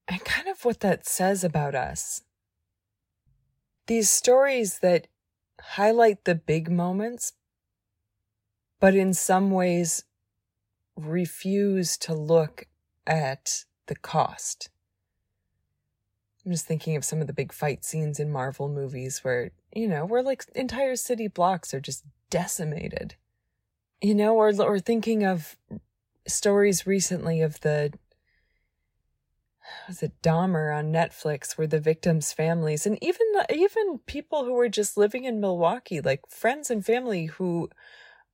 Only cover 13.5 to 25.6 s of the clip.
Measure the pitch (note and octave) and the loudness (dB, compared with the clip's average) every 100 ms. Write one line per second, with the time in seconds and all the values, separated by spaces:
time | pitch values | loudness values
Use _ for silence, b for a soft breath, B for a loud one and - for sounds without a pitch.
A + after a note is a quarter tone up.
13.5 | - - _ - - - D#3 - - - | -8 -10 _ -12 -12 -4 0 0 -4 -10
14.5 | - - _ _ _ _ _ _ _ _ | -10 -14 _ _ _ _ _ _ _ _
15.5 | _ _ _ _ _ _ _ _ _ F#3 | _ _ _ _ _ _ _ _ _ -6
16.5 | E3 - D#3 E3 D3+ - D#3 D3 C#3+ C3+ | -6 -4 -4 -2 -4 -4 -4 -4 -6 -8
17.5 | - D3+ - - D#3+ D3+ C#3+ D3 C3+ C3 | -4 -4 -4 -6 -4 -4 -4 -4 -4 -4
18.5 | C3+ C#3+ C#3+ C3+ C3 C3 - C3 B2 B2+ | -6 -6 -6 -6 -8 -8 -6 -2 -2 -4
19.5 | - _ G#3+ A3+ D3+ F3 A#3+ C4 C4 - | -10 _ -4 -2 -2 0 0 0 -4 -6
20.5 | - B3+ A3+ C4+ B3 - A#3 G#3+ - F3+ | -6 -4 -2 -2 -2 -4 -4 -4 0 0
21.5 | F3 - C#3 C#3+ C3+ C#3+ _ _ E3 F3+ | 0 -4 -10 -8 -12 -16 _ _ -4 -4
22.5 | - D#3 D3 - - - - _ _ _ | -6 -6 -6 -8 -10 -12 -14 _ _ _
23.5 | _ _ _ _ _ G3+ G#3 G#3+ A3+ G#3+ | _ _ _ _ _ 2 4 4 6 6
24.5 | G3+ G3+ G3+ G#3 A#3 A3+ A3 G3 F3 - | 4 2 2 0 0 0 2 2 0 -4
25.5 | - | -16